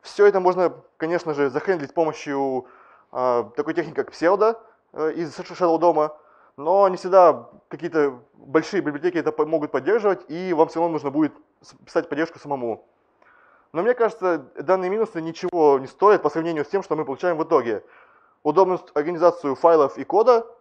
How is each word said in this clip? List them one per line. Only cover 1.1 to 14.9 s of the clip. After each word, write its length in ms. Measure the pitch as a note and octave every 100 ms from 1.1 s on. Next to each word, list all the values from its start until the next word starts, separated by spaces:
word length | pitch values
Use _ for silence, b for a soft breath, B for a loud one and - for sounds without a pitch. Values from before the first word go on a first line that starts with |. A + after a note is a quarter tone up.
| F3 E3
же, 140 | C#3+ C#3+
захендлить 400 | C3 E3+ F3+ C#3
с 40 |
помощью 720 | - D#3 D3 D3+ C#3 C3+ B2+ B2 b b b b B2+
а, 320 | B2+ A#2+ G#2+
такой 200 | - D3+
техники, 200 | D#3 E3
как 160 | D3 -
Pseudo, 480 | - E3 G3 A3 A3+ b b _
э, 200 | - D#3+
из 240 | D#3 D#3+ C3
Ш-, 180 | F3+
Shadow 240 | F3 F3+ E3
дома, 380 | E3+ D3+ D3+ b b b b -
но 320 | D3+ G3 G3
не 80 | F3+
всегда 520 | F#3 F#3+ F3 B2 B2+ - _
какие-то 500 | D3+ G#3+ D#3+ C#3+ B2 _
большие 480 | _ - D3 D#3+ G3
библиотеки 360 | C#3+ C#3+ F3 E3+
это 140 | D3+
по-, 160 | D3+ D3+
могут 240 | D#3+ D3
поддерживать, 540 | C3+ C3+ A3+ G3+ F#3 -
и 240 | D#3+ F#3
вам 140 | D#3 D#3+
всё 140 | E3
равно 140 | E3+
нужно 160 | D#3 C#3
будет 200 | C#3+ D3 - _ _
с-, 160 | _ _
писать 240 | - E3+ D3
поддержку 320 | D3 E3 -
самому. 440 | D3+ C#3 A#2 G#2+ _ _ _ b b b b b b
Но 100 | D#3
мне 120 | G#3+
кажется, 440 | A#3+ A3 - F#3 E3 B2+ -
данные 340 | D3 F#3 F3+